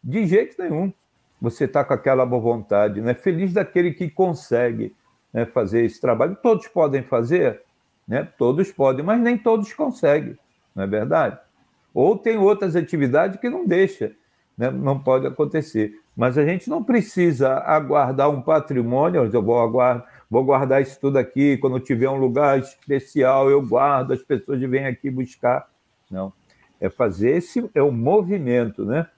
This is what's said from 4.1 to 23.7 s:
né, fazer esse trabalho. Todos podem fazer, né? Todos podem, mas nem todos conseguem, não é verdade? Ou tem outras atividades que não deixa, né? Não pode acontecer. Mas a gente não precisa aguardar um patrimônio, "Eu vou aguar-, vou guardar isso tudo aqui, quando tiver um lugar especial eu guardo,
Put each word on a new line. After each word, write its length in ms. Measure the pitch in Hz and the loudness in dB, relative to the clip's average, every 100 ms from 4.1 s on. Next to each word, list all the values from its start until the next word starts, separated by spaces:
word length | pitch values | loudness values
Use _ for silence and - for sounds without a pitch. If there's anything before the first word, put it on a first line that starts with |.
| - 185 165 - 117 123 113 110 _ _ _ _ | 0 -2 -2 -2 0 0 -2 -8 _ _ _ _
né, 140 | 117 117 | -4 -2
fazer 400 | - 101 113 113 | -2 0 2 0
esse 160 | - | 0
trabalho. 360 | 127 117 151 196 | -2 0 -2 0
Todos 240 | 240 214 - | 0 0 -2
podem 340 | 180 151 135 | 0 0 0
fazer, 600 | 123 120 120 175 139 104 _ _ _ _ - | -2 -2 0 0 0 -2 _ _ _ _ -6
né? 220 | 123 156 _ | -6 -6 _
Todos 360 | 120 143 190 | 0 0 -2
podem, 320 | - 135 131 160 | 0 0 0 -2
mas 160 | 233 | 0
nem 160 | 233 240 | 0 0
todos 340 | 233 226 202 | 0 0 -2
conseguem, 640 | - 294 - 156 147 101 - _ _ _ - | -6 -6 0 0 0 -2 -14 _ _ _ -8
não 80 | |
é 40 | 98 | -4
verdade? 500 | 107 104 165 123 - _ _ _ _ _ | -2 0 0 0 -4 _ _ _ _ _
Ou 240 | - 147 208 | 0 2 2
tem 200 | 233 226 | -2 2
outras 380 | 196 208 196 165 | 2 2 0 -2
atividades 640 | 156 160 135 143 190 190 | -2 -2 2 2 0 -2
que 100 | 240 | -6
não 160 | 359 349 | -4 0
deixa, 460 | 175 190 - 107 - _ _ _ - | 2 0 -2 -10 -10 _ _ _ -6
né? 120 | 120 | -4
Não 300 | 131 135 139 | -2 -2 -2
pode 260 | 135 131 135 | 0 0 0
acontecer. 720 | 127 143 156 - 110 107 - _ - | -2 -2 -2 -4 -4 -4 -6 _ -2
Mas 220 | 123 127 | 0 2
a 60 | |
gente 260 | 147 180 - | 0 -2 -4
não 140 | 302 | -6
precisa 760 | 226 240 - - 175 131 135 131 | 0 0 0 0 0 2 0 0
aguardar 720 | - 156 135 147 127 135 143 | 0 0 2 0 2 2 0
um 120 | 143 | 0
patrimônio, 840 | 123 156 147 135 117 127 160 170 117 | 0 0 0 -4 0 0 0 2 2
"Eu 100 | 117 | 0
vou 200 | 101 120 | 2 2
aguar-, 440 | 117 123 123 120 - - _ | 2 2 2 0 -6 -20 _
vou 140 | 113 | 0
guardar 380 | 131 135 135 135 | 2 2 4 2
isso 180 | 139 - | 0 -4
tudo 180 | 139 135 | -2 0
aqui, 380 | 127 135 143 131 | -2 0 2 2
quando 220 | 135 127 | 0 -2
tiver 300 | 127 120 131 | -4 -2 -2
um 80 | 135 | 0
lugar 400 | 131 120 147 135 | 0 2 2 2
especial 920 | - - - 139 - 151 127 135 135 | -2 -18 -4 -4 -2 0 2 4 4
eu 120 | 139 | 2
guardo, 500 | 127 | 2